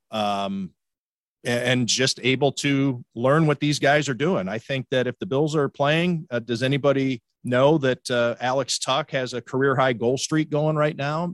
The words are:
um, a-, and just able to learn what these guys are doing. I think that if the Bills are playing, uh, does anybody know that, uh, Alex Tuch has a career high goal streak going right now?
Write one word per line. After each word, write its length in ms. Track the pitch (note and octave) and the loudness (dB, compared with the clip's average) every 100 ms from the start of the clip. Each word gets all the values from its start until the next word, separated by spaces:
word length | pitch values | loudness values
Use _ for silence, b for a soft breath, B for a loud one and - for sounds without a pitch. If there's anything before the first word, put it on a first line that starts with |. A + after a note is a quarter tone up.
| - | -10
um, 640 | A2 G#2 G2+ G2 G2 F#2 _ _ _ _ _ _ _ C3 | -4 -2 -2 -4 -6 -8 _ _ _ _ _ _ _ -4
a-, 220 | B2 B2 | -2 0
and 180 | B2+ A#2 | 0 0
just 340 | A#2 B2+ - | 0 0 0
able 300 | B2 C3 C#3 | 0 2 0
to 500 | - C#3+ C#3 C#3 B2 - | 0 -2 0 0 -2 -10
learn 320 | A2+ B2 D#3 D3+ | -2 2 4 4
what 140 | C#3+ | 2
these 180 | D3 C3 | 0 0
guys 320 | C#3 D3+ C#3+ | 2 2 0
are 40 | |
doing. 320 | A#2+ D#3 D#3 F#2 | -2 0 0 -2
I 120 | A2 | -6
think 300 | - C3+ A#2+ | -6 -8 -2
that 160 | C3 B2 | -2 -2
if 120 | - | -4
the 60 | G2 | -4
Bills 300 | C3+ D#3 D3+ | 0 0 0
are 140 | C#3 | -2
playing, 560 | - C#3+ D#3+ F3+ E3 - | 0 0 2 2 -2 -4
uh, 100 | A#2+ | -6
does 220 | A#2 A2+ | -4 -2
anybody 600 | C3 C#3 C#3+ C3+ C3+ B2+ _ _ | 0 2 2 2 0 -4 _ _
know 340 | - B2 C#3 D#3+ | -2 4 6 4
that, 320 | C3 B2 - | 2 -2 -2
uh, 240 | A#2+ A#2+ - | 0 0 0
Alex 380 | B2+ C3+ B2 - | -2 -2 -2 -4
Tuch 340 | - C#3 D3 | -2 -2 -2
has 200 | C#3 B2+ | -6 -4
a 80 | B2 | -8
career 360 | - C3 C#3 C3 | -6 0 2 2
high 160 | C3 | 0
goal 260 | A#2 A#2 C3+ | 0 0 -2
streak 320 | - D#3 D3+ | 0 -2 0
going 240 | D3 D#3 | 0 0
right 220 | D#3 D3+ - | 0 0 -2
now? 360 | C#3 D#3 F3 | -4 -4 -6